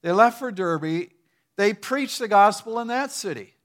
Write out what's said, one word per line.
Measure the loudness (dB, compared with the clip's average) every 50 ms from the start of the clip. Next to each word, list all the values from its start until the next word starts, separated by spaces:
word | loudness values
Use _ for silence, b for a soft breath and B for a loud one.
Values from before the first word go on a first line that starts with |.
| -2
They | 0 4
left | 6 4 4 4 -2
for | -10 -10 -8
Derbe. | -4 -2 -2 -2 -2 -2 -4 -4 -4 -6 -8 _ _ _ _ _ _ _ _ _
They | 0 0 0 0
preach | -2 -6 -4 -4 -2 -2 -4 -6 -6
the | -4 2
gospel | 6 6 6 6 4 0 -8 -8 -6 -6
in | -6 -4
that | -4 -4 -4 -4
city. | -8 -8 -8 -8 -8 -8 -10 _ _ _ _